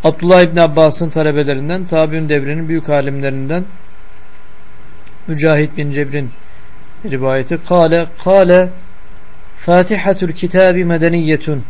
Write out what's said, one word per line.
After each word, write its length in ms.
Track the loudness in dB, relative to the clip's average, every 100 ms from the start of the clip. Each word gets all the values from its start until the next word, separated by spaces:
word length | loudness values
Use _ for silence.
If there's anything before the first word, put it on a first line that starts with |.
Abdullah 380 | 2 2 4 6
İbni 200 | 6 4
Abbas'ın 480 | 2 4 4 2 -2
talebelerinden, 760 | 0 0 0 0 -2 -2 -4 -2
tabi'ün 440 | 0 0 0 0
devrinin 400 | 0 0 -4 -2
büyük 200 | -2 0
alimlerinden 760 | 0 0 -2 -4 -4 -4 -4 -4 -6 -6 -6 -6 -6 -6 -6 -6 -6 -6 -6 -6 -6 -6 -6 -6
Mücahit 500 | 0 2 2 2 -2
bin 140 | -2
Cebr'in 400 | -2 -2 -2 -4 -6 -6 -6 -6 -6 -6 -6 -4
rivayeti. 520 | -2 0 0 -2 -4
Kale, 500 | 0 4 4 2 0 -4
kale, 460 | 2 4 8 6 4 -2 -6 -6 -6 -6 -6 -6 -8 -6
Fatihatül 800 | 2 2 4 0 0 0 -2
Kitabi 520 | -4 0 4 4 4 0
medeniyetun. 760 | 2 2 2 0 0 -2 -4